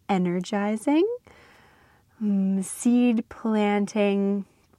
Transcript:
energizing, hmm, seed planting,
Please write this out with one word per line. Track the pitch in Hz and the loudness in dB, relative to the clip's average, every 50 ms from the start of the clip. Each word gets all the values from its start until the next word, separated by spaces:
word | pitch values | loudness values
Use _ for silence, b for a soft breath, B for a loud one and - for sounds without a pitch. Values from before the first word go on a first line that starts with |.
| _ - | _ -2
energizing, | 202 185 180 175 175 185 180 - 220 202 202 208 220 214 - 285 294 320 381 453 480 494 b b b b b b b b b b b b b b b b b b _ - | -2 0 0 0 -2 -4 -4 -4 -4 -2 -2 -2 -4 -2 0 0 2 2 2 0 -2 -6 b b b b b b b b b b b b b b b b b b _ -6
hmm, | 220 208 196 196 190 190 190 190 | -2 0 0 2 2 0 0 -2
seed | 185 - - - - 240 240 247 247 247 226 226 - - | -4 -6 -8 -2 0 2 4 4 4 4 2 0 -2 -6
planting, | - - - 226 220 214 208 208 208 208 202 196 - 214 202 202 196 202 196 196 202 202 190 b b b b b _ | -10 -8 -4 -2 0 2 2 2 2 0 0 -2 0 0 2 2 2 2 0 0 -2 -2 -4 b b b b b _